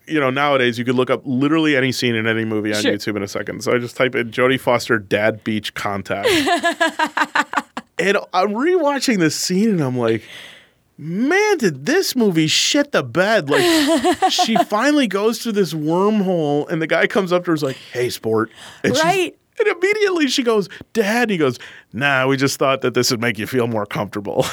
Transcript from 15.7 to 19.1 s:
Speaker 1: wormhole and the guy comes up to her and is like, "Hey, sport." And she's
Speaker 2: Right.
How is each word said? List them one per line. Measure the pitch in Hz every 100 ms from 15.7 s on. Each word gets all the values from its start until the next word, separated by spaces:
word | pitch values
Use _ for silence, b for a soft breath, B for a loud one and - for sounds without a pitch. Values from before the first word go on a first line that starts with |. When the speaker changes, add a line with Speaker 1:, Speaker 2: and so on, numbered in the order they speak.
Speaker 1:
wormhole | 156 151 170 202 214 185 175 151 147 143
and | 165
the | 160
guy | 165 202
comes | 226 185
up | 180 175
to |
her |
and | 156
is |
like, | 143 127 -
"Hey, | 127 123
sport." | - 113 110 113 B B B
And | - 254
she's |
Speaker 2:
Right. | 320